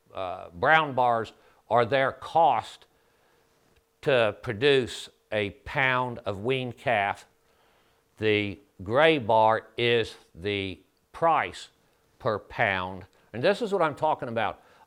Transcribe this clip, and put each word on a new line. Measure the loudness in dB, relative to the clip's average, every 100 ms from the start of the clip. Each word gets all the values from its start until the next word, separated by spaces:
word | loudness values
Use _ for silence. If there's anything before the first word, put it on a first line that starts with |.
| _
uh, | -12 -10 -10 -14
brown | -4 2 2 2
bars | 0 0 0 -4 -12 _ _ _
are | 2 4
their | 2 0
cost | -2 -4 2 4 2 -4 -16 _ _ _ _ _ _ _ _ _ _ _ _
to | 0 2 2 0
produce | -8 0 4 4 2 -6 -14 _ _
a | -4 -4 -6
pound | -8 -2 0 0 -2 -6 -8
of | -6
weaned | -2 -2 -4 -6
calf. | -2 0 0 -4 -12 _ _ _ _ _ _ _ _ _
The | 0 2 0 -6 _ _
gray | -4 2 4 2
bar | 2 4 4 2 -2 -2
is | 0 0 -2 -8 _ -10
the | -6 -4 -6 -10 _ _ _
price | -2 0 2 -2 -8 -18 _ _ _ _ _
per | -4 -4
pound. | -6 0 0 0 -4 -10 -18 _ _
And | -2
this | 0 0
is | -2
what | 0
I'm | 0 0
talking | -2 -2 -4
about. | -2 -2 -4 _ _